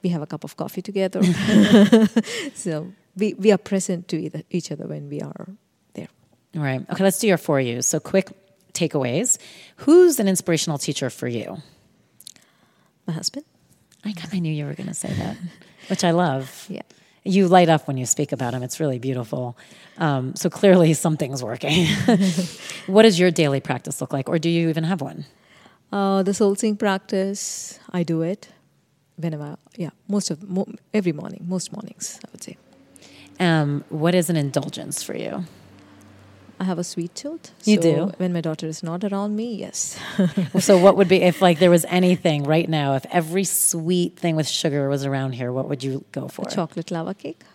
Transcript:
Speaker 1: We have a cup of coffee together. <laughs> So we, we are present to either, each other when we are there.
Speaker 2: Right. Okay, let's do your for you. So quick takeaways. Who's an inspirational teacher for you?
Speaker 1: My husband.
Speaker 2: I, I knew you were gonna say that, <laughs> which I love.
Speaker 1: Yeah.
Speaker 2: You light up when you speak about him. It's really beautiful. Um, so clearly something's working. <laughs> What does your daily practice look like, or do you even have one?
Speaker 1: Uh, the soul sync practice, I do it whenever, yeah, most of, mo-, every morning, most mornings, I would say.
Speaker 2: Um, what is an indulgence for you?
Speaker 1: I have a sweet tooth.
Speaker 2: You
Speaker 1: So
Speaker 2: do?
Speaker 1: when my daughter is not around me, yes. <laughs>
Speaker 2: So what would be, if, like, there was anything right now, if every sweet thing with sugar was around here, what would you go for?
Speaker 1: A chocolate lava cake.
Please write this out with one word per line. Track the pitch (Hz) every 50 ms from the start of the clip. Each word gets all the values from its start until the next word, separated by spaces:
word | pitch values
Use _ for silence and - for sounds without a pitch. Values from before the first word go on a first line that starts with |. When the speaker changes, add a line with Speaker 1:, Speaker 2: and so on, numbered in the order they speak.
| -
Speaker 1:
We | 185
have | 175 160
a | 143 147
cup | - 151 -
of | 151 - -
coffee | 156 - - -
together. | 185 - 196 202 190 185 190 190
<laughs> | 196 180 175 147 196 220 214 214 208 208 208 214 202 202 - 220 220 208 - 247 208 - - 453 381 285 -
So | - - 190 160 151 160 185 190 _ _ _ _ 185
we, | 208 214 -
we | - 190 220
are | 202 180
present | - - 202 190 185 - 185 170 175 _
to | - 156
either, | 165 - - 156 - _
each | - 180 160 -
other | 151 151 - -
when | 156 151 147 143
we | 143 147
are | 147 143 - - - 185 190 214 _ _ _ _ _ _ _
there. | - 170 - _ _ _ _ _ _ _ _ _
Speaker 2:
Right. | 165 151 139 131 127 - -
Okay, | 175 - 190
let's | 196 185 -
do | - 220
your | 185 160
for | - - 156 139
you. | 135 123 117 123
So | 123 - - -
quick | - - - 190 185 - - _ _ _ _ _ _ _ _
takeaways. | - 175 151 - 151 131 123 120 156 233 262 - - - - - - - - _ _
Who's | - - 311 349 370 349 294 -
an | 214 196
inspirational | 190 175 - - 170 156 - - 151 143
teacher | - - 143 - 143 127
for | - - - 127
you? | 120 113 104 - 95 - - _ _ _ _ _ _ _ _ _ _ _ - - - _ _ _ _ _ _ _ _ _ _ _ _ _ _ -
Speaker 1:
My | 165
husband. | 160 - - - 277 302 _ _ _ _ _ _ _ _ _ _ _ _
Speaker 2:
I, | 208 208 170 160 160 -
I | 190
knew | 170 160 156
you | 151 147
were | 143 147
gonna | - - - -
say | - - - -
that, | - - - 214 - 175 175 - - -
<laughs> | _ _ _ - -
which | 196 - -
I | 175
love. | 165 170 180 165 135 135 131 131 - - - -
Speaker 1:
Yeah. | 196 - - _ - _ _ _ _ _ _
Speaker 2:
You | - 185 196 196 175
light | 180 185 180 160
up | 160 147 - -
when | 135 127
you | 127 120
speak | - - 147 139
about | - 120 131 120 120
him. | 131 123
It's | 131 - -
really | 160 147 131 123
beautiful. | 117 131 131 127 123 117 - 131 127 123 117 _ - - - - - - _ -
Um, | 170 156 143 135 127 131 -
so | - - 175
clearly | - - - 202 185 185 170 156 156
something's | 147 - 170 156 147 156 131 135 131 123
working. | 107 113 123 - 135 151 180 175 156 - 202 - -
<laughs> | 233 175 196 190 170 160 180 170 - - - - - - - -
What | 190 208 220
does | 226 190 165
your | 180 180
daily | 165 156 165 143 139 135
practice | - - 135 123 - - 143 -
look | 143 -
like, | - 139 135 -
or | - 165
do | 151 165
you | 170 170 170 160
even | 160 165 160
have | 160 196 175
one? | - - - - 151 _ _ _ _ _ _ _ _ - _ _ _ _
Speaker 1:
Uh, | - 202 196 196 196 196 190
the | 185 202
soul | 190 220 196 202
sync | 202 - 220 214 202
practice, | - 208 190 190 _ - - 196 190 196 202 196 - - - - - - - - - -
I | - 180
do | 175 156 170 160 165
it | 165 190 214 - - _ _ _ _ _ _ _ _ _ _ _ _ _ -
whenever, | 156 170 156 147 147 147 151 - _ _ _
yeah, | - 175 147 - _ _ _
most | 196 208 190 -
of, | 170 151 190 196
mo-, | 180 185 202 - - - _ _ -
every | 214 190 180
morning, | 156 147 - - - - - 175
most | 185 185 - -
mornings, | - - - - - _ - - - - -
I | -
would | _ - -
say. | - - _ _ _ _ _ _ _ _ - - - - - - - - _
Speaker 2:
Um, | 185 175 165 160 151 143 147 143 - _
what | - 156 151 170 175
is | 185 170 151
an | 170
indulgence | 160 143 143 131 143 135 - - - - - - - -
for | - -
you? | - - - - - 180 160 - - - - - - - - - - - - - - - - - - - - - _
Speaker 1:
I | 185
have | 185 185 165
a | 175
sweet | - - - 170 180 _
tooth. | - - 285 320 320 _ - - _ -
Speaker 2:
You | - 214
Speaker 1:
So | -
Speaker 2:
do? | - 165 156 143 165 196 175 -
Speaker 1:
when | 185 180 175
my | 170
daughter | 160 165 156 156 - 160
is | 160 -
not | - 165 165 180 208
around | 202 196 196 202 208 208
me, | 208 226 240 226
yes. | 190 - - - - - - - - - - - - 190 175
<laughs> | - - 180 143 - 185
Speaker 2:
So | 180 - 202 180
what | 175 196 196 -
would | 202 175
be, | 185 185
if, | 165 180 160 -
like, | 190 180 170 147
there | 185 180
was | 175 175 165
anything | - 170 180 185 180 180 180 - 175 151 147 143
right | 139 156 160 165 160
now, | 160 151 143 139 139
if | 135 - -
every | - 175 165 156 165 190 202
sweet | 165 - - - - - 170 160 165 185 180 175 175 - -
thing | - 175 160
with | 156 156 -
sugar | - - - 165 139 147 139 139
was | 143 139 135
around | 139 139 135 135 135 131
here, | 117 127 123
what | 123 127 135 -
would | 147 135 127
you | 135 131 139 - _
go | - 139 135 135
for? | - - - -
Speaker 1:
A |
chocolate | - - 175 156 - - 160 -
lava | 180 165 165 185 196
cake. | _ - - - _ - _